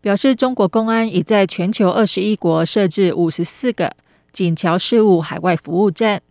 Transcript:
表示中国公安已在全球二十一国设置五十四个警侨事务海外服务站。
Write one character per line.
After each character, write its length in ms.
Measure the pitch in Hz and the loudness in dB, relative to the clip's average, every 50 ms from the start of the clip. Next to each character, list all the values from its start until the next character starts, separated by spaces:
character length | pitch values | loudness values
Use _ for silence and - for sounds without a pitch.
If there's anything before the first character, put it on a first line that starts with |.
表 160 | _ 208 202 | _ 0 -2
示 180 | 196 - 269 262 | 2 2 0 2
中 180 | 226 269 254 254 | 2 0 -2 0
国 140 | - 202 | 0 0
公 220 | 180 - 226 220 220 | 0 0 -2 0 0
安 180 | 226 226 226 | 0 0 0
已 160 | 226 - 180 165 | 0 0 -2 0
在 240 | - 220 208 196 | 2 2 2 2
全 240 | 185 - - 175 185 | 0 -2 -4 -4 -4
球 180 | 220 - 220 180 | 0 0 0 2
二 160 | - - 220 | 2 2 0
十 160 | 196 - 196 | 0 0 -2
一 140 | 185 208 214 | -2 -2 -2
国 300 | - - 175 160 160 165 | 0 0 0 0 0 0
设 220 | 160 - 214 202 185 | 0 0 0 0 0
置 240 | - - 196 180 - | 0 0 0 0 2
五 180 | - 175 165 | 0 -2 -2
十 140 | 160 - 170 | -2 -4 -6
四 260 | - - - - 247 | -6 -6 -4 -4 -4
个 240 | 233 - 175 - - _ _ _ _ _ _ _ _ | -2 -2 -4 -6 -6 _ _ _ _ _ _ _ _
警 200 | - 190 170 165 | -4 -2 -2 -2
侨 240 | - - 175 165 | 0 0 0 0
事 240 | 180 - - 240 233 | 0 0 2 2 4
务 200 | 214 214 185 165 | 4 6 4 2
海 180 | 156 - - 165 | 2 -4 -10 -4
外 160 | 165 185 175 | -2 -2 -2
服 260 | 156 _ - 160 175 | -2 _ -4 0 2
务 80 | 208 202 | 2 0
站。 320 | 170 - 226 220 208 - _ _ | 0 0 -2 -2 -2 -2 _ _